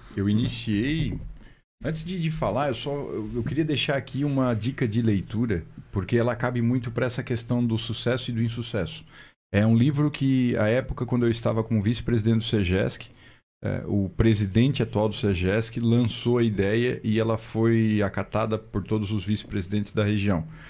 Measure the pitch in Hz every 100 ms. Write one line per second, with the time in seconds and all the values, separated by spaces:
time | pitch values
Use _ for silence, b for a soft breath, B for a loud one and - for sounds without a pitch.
0 | - - 98 110 120 - 113 104 131 160
1 | 127 87 - - b b _ _ 127 160
2 | 165 185 160 160 107 113 143 117 147 143
3 | 127 92 107 120 107 143 156 139 - 139
4 | - 131 143 135 127 110 113 139 123 113
5 | 113 98 80 104 120 87 - - - 101
6 | 90 117 120 113 123 120 117 127 117 117
7 | 123 131 127 117 - 120 120 110 - 107
8 | 120 123 - 113 117 117 113 107 80 -
9 | B B B _ _ 101 110 113 139 143
10 | 147 - 135 131 123 95 107 123 131 -
11 | 120 123 120 113 117 113 110 110 101 120
12 | - 120 110 113 113 110 90 92 123 -
13 | - b b b _ _ 101 98 - 101
14 | 95 - 113 104 98 110 131 143 113 104
15 | 107 - 101 87 92 110 113 120 117 120
16 | 113 - 120 123 117 98 98 113 120 131
17 | 110 107 110 110 - 110 113 113 110 107
18 | 98 101 95 107 110 104 - 104 90 110
19 | 101 107 90 107 - 104 90 104 101 107
20 | 104 104 101 85 78 B